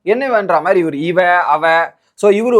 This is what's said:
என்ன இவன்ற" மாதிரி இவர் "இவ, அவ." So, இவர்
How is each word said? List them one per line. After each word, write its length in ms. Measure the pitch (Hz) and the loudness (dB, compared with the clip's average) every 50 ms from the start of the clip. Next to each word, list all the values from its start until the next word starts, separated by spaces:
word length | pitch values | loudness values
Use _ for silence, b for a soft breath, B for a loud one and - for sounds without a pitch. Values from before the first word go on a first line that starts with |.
| - 180 214 | -4 -2 -2
என்ன 160 | 254 277 269 | -2 -2 -2
இவன்ற" 280 | 240 214 196 180 170 156 151 | -2 -2 0 0 -2 0 0
மாதிரி 140 | 180 196 185 170 | 0 0 0 0
இவர் 140 | 160 143 139 156 170 | -2 -4 -4 -4 -4
"இவ, 100 | 170 175 185 180 175 180 170 - 147 | 0 0 2 2 2 0 0 0 -2
அவ." 100 | 151 160 165 160 165 165 - - _ _ _ _ - | 0 0 0 0 0 0 -2 -8 _ _ _ _ -2
So, 80 | - 208 202 208 | 0 2 2 2
இவர் 160 | 226 247 240 220 | 0 2 4 4